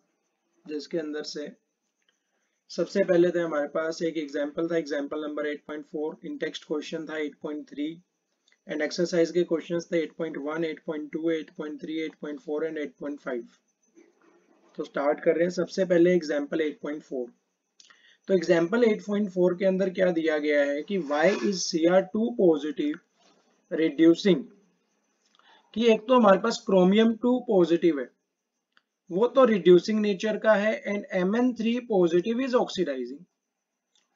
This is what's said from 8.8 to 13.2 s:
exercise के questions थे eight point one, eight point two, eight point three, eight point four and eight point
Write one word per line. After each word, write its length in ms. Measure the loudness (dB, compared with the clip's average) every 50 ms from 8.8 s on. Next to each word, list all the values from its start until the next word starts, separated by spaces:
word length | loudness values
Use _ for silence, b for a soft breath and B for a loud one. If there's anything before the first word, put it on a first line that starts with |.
exercise 480 | -4 -4 -2 -2 -2 0 2 0 0 2
के 120 | 0 -2
questions 460 | 0 0 -2 -4 -4 -4 -6 -6 -6 -4
थे 100 | -4 -4
eight 100 | -4 -4 _ -8
point 180 | -8 -8 -8 -8
one, 260 | -8 -6 -6 -4 -4
eight 160 | -6 -6 -10 -10
point 240 | -10 -8 -8 -10 -8
two, 180 | -8 -4 -2 -2
eight 200 | -2 -2 -4 -10 -14 -12
point 220 | -12 -12 -12 -12
three, 160 | -10 -10 -8 -8
eight 140 | -8 -8 -10 -12
point 200 | -12 -12 -12 -12
four 280 | -8 -8 -6 -4 -4 -6
and 100 | -6 -8
eight 140 | -8 -10 _ -12
point 200 | -12 -10 -10 -10